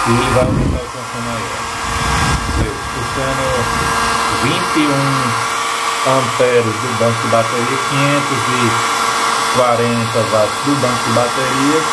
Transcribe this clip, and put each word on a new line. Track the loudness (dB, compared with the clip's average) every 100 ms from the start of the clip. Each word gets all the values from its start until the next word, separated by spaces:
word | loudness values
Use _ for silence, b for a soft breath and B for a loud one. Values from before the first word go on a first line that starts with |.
e | 2
ele | 2 2 2
vai |
aumentar | 2 2 0 -2
o | -4
consumo | -10 -8 -8 -6
aí, | -6 -6
ó. | -6 -6 -6 -4 -2 0 2 2 2 0 0 0 -2 -6 -6
Puxando | -4 -2 -2 0 0 0 0 -2 0 0 0 0 0 0
vinte | 0 0 0 2
e | 2
um | 2 0 0 0 -2 -2 -4 -4 -2 -2 -2
amperes | 2 2 2 2 4 4 2
do | 0 -2 0
banco | 0 0
de | 2
bateria, | 2 2 0 -2 -2 0
quinhentos | 0 2 0 0 -2 0
e | 0 0 0 0 0 0 0 0 0 0 2
quarenta | 2 2 2 0 0 0 2 2
watts | 2 0 0
do | 0
banco | 0 0 0
de | 2
bateria | 0 0 -2 0 2 2 0